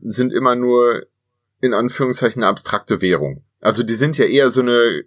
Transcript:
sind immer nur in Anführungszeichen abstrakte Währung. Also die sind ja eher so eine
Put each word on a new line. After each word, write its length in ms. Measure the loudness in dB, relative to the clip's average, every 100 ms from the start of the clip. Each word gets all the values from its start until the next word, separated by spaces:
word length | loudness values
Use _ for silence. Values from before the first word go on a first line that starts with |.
sind 300 | -8 -4 -2
immer 240 | 0 0 0
nur 500 | 2 2 2 0 -6 _ _ _ _ _
in 140 | -2
Anführungszeichen 680 | 0 -2 -2 -2 0 -2 0
abstrakte 580 | 0 0 -2 -6 -2 -2
Währung. 420 | 0 0 -2 -8 -16 _
Also 240 | -2 -2
die 120 | -2 -2
sind 220 | -2 0
ja 60 | 2
eher 260 | 4 2
so 100 | 2
eine 400 | 2 2 2 0